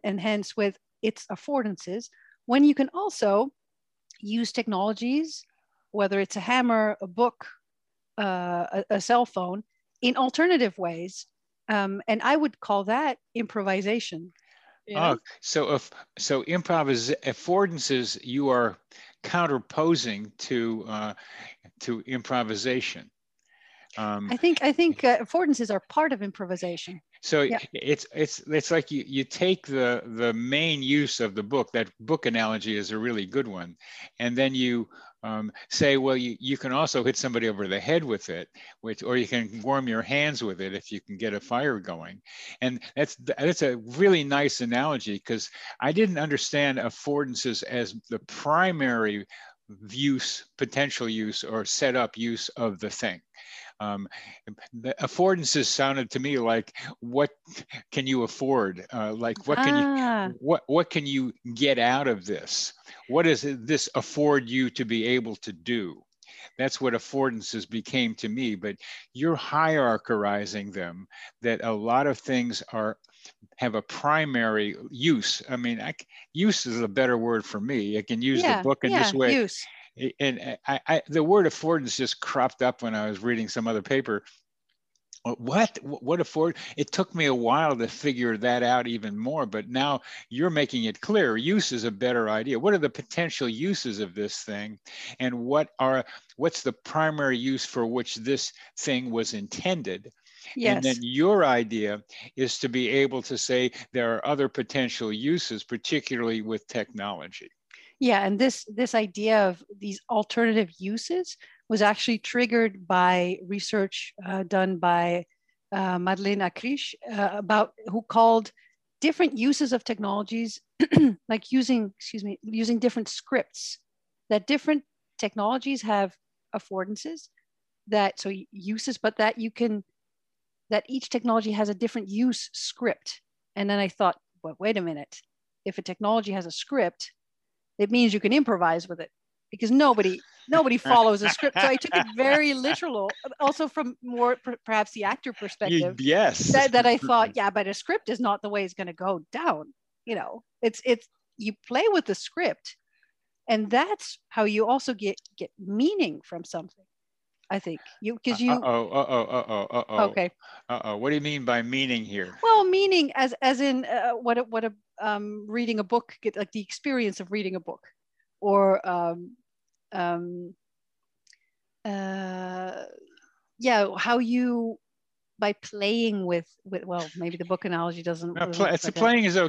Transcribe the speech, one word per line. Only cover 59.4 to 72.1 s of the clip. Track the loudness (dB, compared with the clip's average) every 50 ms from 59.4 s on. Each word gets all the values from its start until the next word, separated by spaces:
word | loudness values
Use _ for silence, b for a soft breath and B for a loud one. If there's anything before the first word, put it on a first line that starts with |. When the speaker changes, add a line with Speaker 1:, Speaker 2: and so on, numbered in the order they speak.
| -2
Speaker 2:
what | 0 2 2
can | 4 4 4
Speaker 1:
Ah. | 4 2 2 0 0 0 0 0 0 -2 -4
Speaker 2:
you, | -6 -2
what, | 0 2 2 2 2
what | 2 2 2 2 2
can | -2 -4 -2
you | 0 0 0 -2 -2 -6 _ -12 -10 -2
get | 2 2 4 4 4
out | 4 4 4 2 2 0
of | 0 -2 -4
this? | -6 -6 -6 -6 -6 -4 -4 -4 -6 B B B B B B B 0
What | 2 4 6
does | 6 4 2
this | 0 -4 -6 -4 -2 0 0 0 0 -2 -4
afford | -4 -4 -2 0 2 4 4 4 4 2 0
you | 0 0 0 0
to | 0 -4 -2
be | -2 0 0 2
able | 2 2 0 0 -4 -8
to | -10 -12 -14
do? | -14 -10 -6 -4 -2 -2 -4 -6 -10 -14 _ _ _ _ B B B B B B _ -4
That's | -4 -2 -2 0
what | 0 0 0
affordances | 0 -2 -4 -2 0 0 0 0 -4 -8 -8 -8 -8 -8 -8
became | -8 -8 -6 -4 -2 0 0 0 -2
to | -4 -6 -6
me, | -4 -4 -2 -4 -4
but | -4 -6 -8 -8 B B B B B B B
you're | -6 -2 0 0 0
hierarchizing | 0 -2 -2 0 2 2 2 4 4 4 4 2 0 0 0 0 0 2 0 0 -2 -4 -6 -6 -8 -8 -8
them, | -8 -8 -8 -8 -10 -12 -16 B B B B B B _
that | -2 -2 -2 0
a | -2 -2
lot | -2 -2 0 2 2 2 2
of | 2